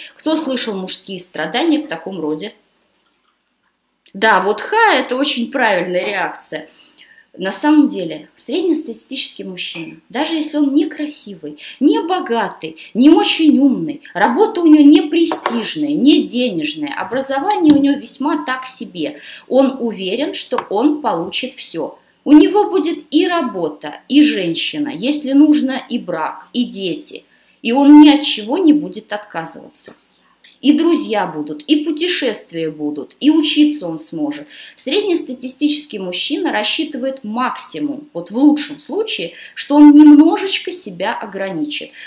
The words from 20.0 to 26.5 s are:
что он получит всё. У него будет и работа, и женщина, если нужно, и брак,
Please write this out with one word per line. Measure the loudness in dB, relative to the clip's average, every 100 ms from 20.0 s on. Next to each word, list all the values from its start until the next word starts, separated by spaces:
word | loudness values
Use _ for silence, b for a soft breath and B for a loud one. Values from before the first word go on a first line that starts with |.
| -6 -4 -6
что | -6 -6 -8 -4
он | 0 0 0
получит | -4 -4 -6 -8 -10
всё. | -10 -12 -8 -10 b b b
У | 6
него | 6 8 2 0
будет | 0 -2 -6 -2
и | 0 0
работа, | -2 -4 -4 -6 -6 -14 -16 _
и | 2
женщина, | 4 2 -4 -4 -6 -6 -6
если | -4 -4 -4 0
нужно, | 4 4 4 0 -6 -6
и | -8
брак, | -6 -6 -6 -10 -8